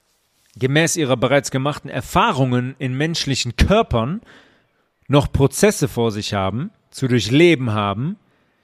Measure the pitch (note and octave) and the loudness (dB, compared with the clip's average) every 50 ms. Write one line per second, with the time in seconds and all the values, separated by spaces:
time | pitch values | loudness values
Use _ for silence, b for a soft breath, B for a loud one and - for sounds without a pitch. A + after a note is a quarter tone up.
0 | _ _ _ _ _ _ _ _ _ _ _ G#2+ B2 C3 C#3 D3+ E3 D#3+ - E3+ | _ _ _ _ _ _ _ _ _ _ _ -4 -4 0 2 2 2 0 0 -2
1 | D3+ A#2+ C3 A#2+ A#2 B2 C3+ C#3+ - - - C3 C3 D3 D3 - _ - - - | 0 0 0 0 2 2 2 2 0 0 -4 -2 -2 -4 -6 -6 _ -10 -10 -8
2 | - - - E3+ G3+ A#3 G3 - C3+ B2+ B2 B2 B2 B2+ C#3 _ C3+ B2+ B2+ C3 | -8 -2 0 2 2 2 2 0 0 0 0 -2 -2 -4 -8 _ -8 -6 -4 -4
3 | D3 E3 E3+ - - C#3+ C3+ - - A#2+ - - - - F#3+ A3 A3+ - - A#2 | -4 -4 -4 -4 -4 -4 -2 -2 -4 -6 0 0 2 4 4 2 2 2 0 -2
4 | A2 C3 F3 A#3 b b b b b b b b b b b b b b b b | 0 -2 -6 -8 b b b b b b b b b b b b b b b b
5 | b - B2+ D3 - - - - C#3 C3+ - - - G#3+ G3+ - D3+ - - B2 | b 2 2 2 2 2 0 2 2 2 2 4 2 2 2 2 -4 -2 -2 -2
6 | A#2 A2+ G2+ G#2+ G2+ - G#2+ G2+ F#2+ F#2+ F#2+ A#2 D#3 G#3+ _ _ _ _ _ - | -2 -2 -2 -4 -6 -4 -2 -2 -2 -2 -2 -4 -8 -8 _ _ _ _ _ -6
7 | C3+ B2 B2 B2 G2 G#2+ B2 D3 E3+ F3 E3 B2 C3 A#2 G#2+ G#2+ G#2 G2+ G2 G#2 | -2 2 2 2 2 2 4 4 6 6 4 2 0 -2 -2 -2 -2 -2 -2 -4
8 | B2+ E3 G#3 - _ _ _ _ _ _ _ _ | -4 -6 -6 -10 _ _ _ _ _ _ _ _